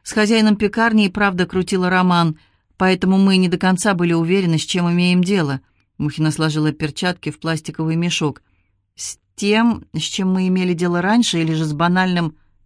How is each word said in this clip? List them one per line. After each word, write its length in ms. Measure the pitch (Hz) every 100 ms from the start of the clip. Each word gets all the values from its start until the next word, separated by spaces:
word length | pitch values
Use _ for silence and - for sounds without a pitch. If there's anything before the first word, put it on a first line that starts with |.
С 100 | -
хозяином 440 | 214 214 226 220 208
пекарни 500 | 208 226 233 214 202
и 20 |
правда 380 | 202 202 180 180
крутила 420 | 185 185 185 180
роман, 500 | 185 185 175 165 156 _ _ _ -
поэтому 400 | 185 185 185 190
мы 220 | 196 185
не 100 | 180
до 80 | 180
конца 380 | 185 185 214
были 180 | 180 175
уверены, 460 | 165 165 190 180 160
с 80 | -
чем 240 | 185 175
имеем 340 | 175 180 180
дело. 380 | 180 202 147 135 - _ _ -
Мухина 340 | 147 156 156
сложила 420 | 151 156 156 151
перчатки 580 | 151 151 - 185 180 151
в 100 | -
пластиковый 560 | 165 156 - 156 160 165
мешок. 460 | 170 - 151 - _ _ _ _ _ -
С 220 | - - _
тем, 500 | - 202 214 233 220 -
с 80 | 156
чем 280 | - - 190
мы 180 | 185 185
имели 260 | 185 180
дело 260 | 170 175 175
раньше, 400 | 185 233 220 170
или 140 | 160
же 100 | 160
с 80 | 160
банальным 640 | 147 170 180 185 180 160 - _ _